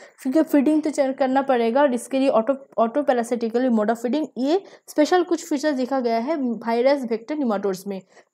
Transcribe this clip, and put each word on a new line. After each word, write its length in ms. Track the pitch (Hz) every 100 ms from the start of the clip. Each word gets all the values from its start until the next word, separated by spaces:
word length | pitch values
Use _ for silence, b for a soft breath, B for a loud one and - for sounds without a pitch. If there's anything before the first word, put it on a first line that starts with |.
| B B
क्योंकि 200 | 269 294
फीडिंग 400 | 311 294 277 311
तो 80 | 302
चल-, 280 | 294 269 269
करना 240 | 262 262
पड़ेगा 380 | 269 247 233 233
और 140 | 294
इसके 240 | 247 - 269
लिए 120 | 269
auto-, 560 | - 226 269 - - 226
autoparasitically 840 | 254 285 254 233 247 226 233 262
mode 200 | 226 208
of 60 | 226
feeding, 300 | 240 277 311 -
ये 220 | 262 349 B B -
स्पेशल 320 | - 294 359
कुछ 220 | 359 330
फीचर 280 | - 294 302
देखा 280 | 269 247 269
गया 180 | 240 226
है 180 | 240 330
वायरस 680 | 254 226 233 233 254 285 240
वेक्टर 240 | 220 220
nematodes 520 | 302 262 202 196 185 202
में। 160 | 190 - b b